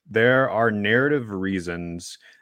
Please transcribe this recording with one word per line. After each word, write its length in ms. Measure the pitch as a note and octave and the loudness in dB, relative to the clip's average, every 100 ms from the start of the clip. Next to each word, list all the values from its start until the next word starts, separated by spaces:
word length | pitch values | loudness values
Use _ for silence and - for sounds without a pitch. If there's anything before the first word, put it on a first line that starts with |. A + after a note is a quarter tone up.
| - | -4
there 400 | A2 B2 C3 C3 | 2 4 4 2
are 220 | G2+ A2+ | 2 0
narrative 600 | G#2 G2+ A#2+ C#3+ D3 A2+ | 0 2 2 2 0 -4
reasons 880 | G2 F#2+ F#2+ F2 F2 E2+ E2+ - - - _ | -4 -2 -2 -4 -8 -8 -10 -14 -20 -20 _